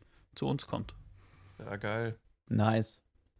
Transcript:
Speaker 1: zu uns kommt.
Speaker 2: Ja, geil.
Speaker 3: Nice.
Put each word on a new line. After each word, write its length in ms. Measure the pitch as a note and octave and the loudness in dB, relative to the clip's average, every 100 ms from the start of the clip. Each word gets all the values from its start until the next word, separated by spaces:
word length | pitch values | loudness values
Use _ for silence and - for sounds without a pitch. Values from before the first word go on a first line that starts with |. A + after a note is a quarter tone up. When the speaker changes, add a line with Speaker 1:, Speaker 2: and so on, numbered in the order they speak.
| - _ _ | -8 _ _
Speaker 1:
zu 120 | - C3+ | -6 -2
uns 200 | C#3 - | -2 -2
kommt. 280 | - - - - - - - - - | -6 -6 -12 -20 -20 -20 -20 -20 -14
Speaker 2:
Ja, 180 | A2 G#2 | -8 -6
geil. 420 | G#2+ A2 A#2 A2 _ _ - | -2 -2 -2 -6 _ _ 0
Speaker 3:
Nice. 540 | G#2+ G#2+ A2+ A2 - _ _ _ _ | 4 6 4 2 -4 _ _ _ _